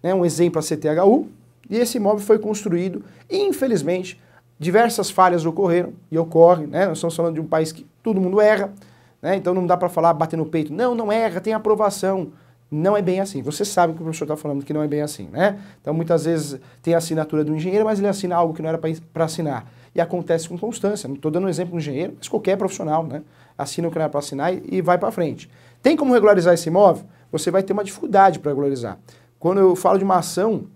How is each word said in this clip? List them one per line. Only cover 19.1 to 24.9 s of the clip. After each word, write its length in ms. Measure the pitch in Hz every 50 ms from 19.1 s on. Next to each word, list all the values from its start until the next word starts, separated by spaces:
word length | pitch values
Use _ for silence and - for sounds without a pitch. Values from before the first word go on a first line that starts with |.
pra 140 | _ 160 165
assinar. 400 | 160 160 - 165 151 131 117 - - - - - _ _
E 40 | -
acontece 480 | 165 - - 180 170 - 165 165 165
com 80 | 165 175
constância. 540 | 175 - 220 226 - - 196 208 190 - 127
Não 60 | 139
tô 160 | 139 - 156
dando 160 | 156 175 190
um 20 | 190
exemplo 220 | 165 151 180 175
do 80 | 175 170
engenheiro, 340 | 147 147 135 139 175 - - -
mas 80 | -
qualquer 280 | - - 220 - 185 190
profissional, 460 | 185 190 185 - - - 156 151 165 160
né? 200 | 147 127 151 - _ _ _ - _ _
Assina 300 | - 139 131 - - 170
o 40 | 165
que 60 | 165
não 60 | 160 160
era 80 | 147
pra 80 | 147 143
assinar 340 | 143 - 143 135 143 175 185
e, 80 | - - -
e 120 | 185 185 165
vai 160 | 175